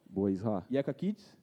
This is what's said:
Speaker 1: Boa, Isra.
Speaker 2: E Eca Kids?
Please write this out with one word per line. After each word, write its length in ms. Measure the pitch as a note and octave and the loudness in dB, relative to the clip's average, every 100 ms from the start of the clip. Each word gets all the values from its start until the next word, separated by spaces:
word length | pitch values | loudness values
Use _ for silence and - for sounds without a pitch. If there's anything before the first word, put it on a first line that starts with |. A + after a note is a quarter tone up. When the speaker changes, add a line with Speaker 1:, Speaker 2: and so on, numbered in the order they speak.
| - | -6
Speaker 1:
Boa, 220 | F#2+ G2 | 0 2
Isra. 340 | F#2+ A2+ G2 - | 2 0 -2 -2
Speaker 2:
E 80 | C3 | -2
Eca 160 | C#3 | -2
Kids? 420 | - F#3 G#3 - - | -2 -4 -4 -10 -20